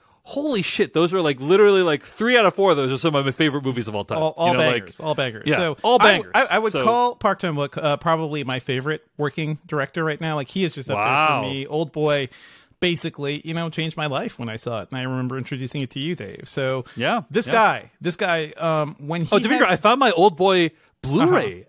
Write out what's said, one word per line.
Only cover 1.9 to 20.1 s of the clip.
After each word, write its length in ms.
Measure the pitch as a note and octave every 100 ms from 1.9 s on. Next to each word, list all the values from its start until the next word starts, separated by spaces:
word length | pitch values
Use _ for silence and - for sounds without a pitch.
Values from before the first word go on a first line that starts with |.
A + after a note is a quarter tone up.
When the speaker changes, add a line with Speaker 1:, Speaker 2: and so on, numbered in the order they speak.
| D3
Speaker 1:
three 340 | - - A3+ B3
out 80 | G3
of 80 |
four 180 | - G3
of 60 | D3
those 140 | C3+
are 60 | C3
some 180 | E3 D3
of 100 | C#3
my 60 |
favorite 320 | C3 D#3 C#3
movies 240 | C3 B2 A2
of 80 | G#2
all 80 |
time." 140 | G2 A#2
Speaker 2:
All, 160 | D#3 D#3
all 120 | E3+
Speaker 1:
You 60 | E3+
know, 40 |
like, 140 | D#3 A#2+
Speaker 2:
bangers, 180 | G2 -
all 160 | D#3 C#3+
bangers. 280 | C3 A2 C#3+
Speaker 1:
yeah, 80 | D3+
Speaker 2:
So 220 | E3+ C#3+
Speaker 1:
all 160 | G#3+ B3
Speaker 2:
I 160 | G#3 F#3
w-, 140 | C#3+
Speaker 1:
bangers. 160 | G#3+ C4+
Speaker 2:
I, 60 | F#3
I 20 |
would 140 | A3
Speaker 1:
So 100 | D#3
Speaker 2:
call 320 | B2+ A#3+ B3 A#3+
Park 240 | G#3 F#3+
Chan-wook, 420 | F#3 D3 C#3+ -
uh, 140 | D#3 C#3+
probably 480 | E3 D#3+ D#3+ D3+
my 160 | C3+ B2+
favorite 480 | - B2+ C#3 D3+ _ -
working 420 | D3 - D#3 D3+ -
director 380 | D3+ C3+ F3
right 160 | D#3+ D3
now. 160 | D#3+ D#3
Like, 140 | C3+
he 160 | F#3+ F3
is 100 | C#3+
just 140 | C3
up 80 | A#2+
there 80 | A2
Speaker 1:
Wow. 360 | C#3 D#3 C3+
Speaker 2:
for 80 | A2
me. 160 | C#3 C#3
Old 280 | D3+ D#3+
Boy 340 | D3+ D3+ C#3+ C3 - - - _ _
basically, 600 | F3+ E3+ E3 - C#3+ D3
you 100 | D#3
know, 160 | E3 E3
changed 280 | E3 D#3+ D#3+
my 80 | D3+
life 340 | D3+ D3 -
when 80 | A#2
I 80 | A2
saw 260 | - A2+
it, 60 | G#2
and 80 | B2+
I 60 |
remember 340 | B2+ B2+ B2+ C3
introducing 440 | B2 C3 B2+ D3
it 80 | C3
to 100 | C3+
you, 160 | D3+ F3
Dave. 320 | G2 G2+ -
So 380 | - C3 C3 B2 -
Speaker 1:
Yeah, 280 | C3+ A3+ -
Speaker 2:
this 180 | E3 C3
Speaker 1:
yeah. 40 |
Speaker 2:
guy, 400 | A3+ G#3 B2+ - _
this 160 | E3+ E3+
guy, 360 | G3 E3 D#3
um, 440 | - E3 D#3 D3 -
when 240 | C#3+ E3+
he 120 | D#3+ G#3
Speaker 1:
Oh, 40 |
Devindra, 260 | G#3+ C4 G#3+
Speaker 2:
has 60 |
Speaker 1:
I 40 | F3
found 240 | G#3 B3
my 120 | B3+